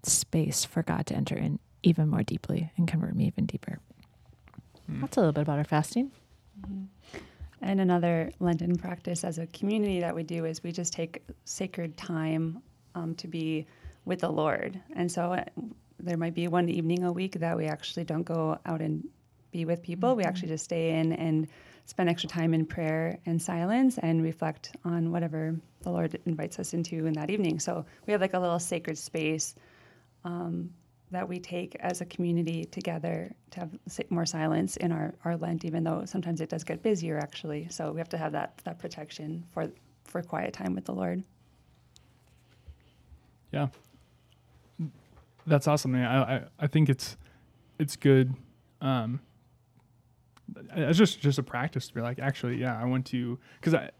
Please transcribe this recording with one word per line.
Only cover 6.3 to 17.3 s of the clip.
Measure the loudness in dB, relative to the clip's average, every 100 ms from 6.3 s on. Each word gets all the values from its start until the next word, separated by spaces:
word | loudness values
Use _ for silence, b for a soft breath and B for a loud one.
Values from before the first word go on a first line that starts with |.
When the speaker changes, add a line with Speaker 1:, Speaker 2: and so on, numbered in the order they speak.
| -20 -20 -14
Speaker 3:
Mm-hmm. | -8 -8 -10 -16 B B B B B -6
And | 0 4
another | 6 6 4 4 0 0
Lenten | 0 2 2 0
practice | 0 -6 -4 -4
as | -4 -4
a | -8
community | -4 0 2 2 2
that | 0
we | -2
do | -4 -2
is | -2 -4
we | -6
just | -4 -4
take | -4 -6 -6 -16 -18 -12
sacred | -6 -6 -4 -6 -8
time, | -6 -2 0 0 0 -4 -14 _ _ -6
um, | -6 -6
to | -6
be | -4 -2 -2 -4 b b b
with | -6 -2
the | 0
Lord. | 2 2 2 -2 -6 -10
And | -2 -2
so, | 0 0
uh, | 0 -2 -10 -12 -14 _ -10
there | -4 0
might | 0
be | 0 2
one | 4 4
evening | 2 2 2 2
a |
week | 0 -2